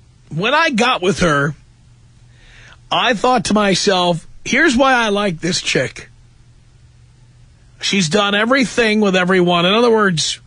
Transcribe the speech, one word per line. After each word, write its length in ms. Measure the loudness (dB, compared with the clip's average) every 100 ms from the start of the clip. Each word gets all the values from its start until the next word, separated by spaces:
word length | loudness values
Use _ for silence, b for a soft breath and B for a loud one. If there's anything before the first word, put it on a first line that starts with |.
| -20 _ -12
when 240 | -6 -2
I 160 | 0 0
got 320 | 0 0 0
with 160 | -2 0
her, 360 | 0 0 -2 -6 -16 -20 -20 -20 -20 -20 -20 B B B B B -6
I 220 | -2 -2
thought 320 | 0 0 0 0
to 80 |
myself, 720 | 0 0 0 0 0 0 -2 -6 -16 -4
"Here's 300 | 0 2 2
why 180 | 2
I 160 | 2 0
like 300 | -2 -2 -4
this 200 | -4 -4
chick. 480 | -4 -4 -4 -8 -20 -20 -20 -20 -20 -20 -20 -20 -20 -20 -20 -20 -20 -20 -20 -20 -20 -10
She's 260 | -4 -2 0
done 260 | 0 0
everything 680 | 0 2 2 0 0 0 2
with 140 | 2
everyone." 520 | 0 2 2 2 2 2
In 80 |
other 160 | 2 2
words, 480 | 2 2 0 -4 -8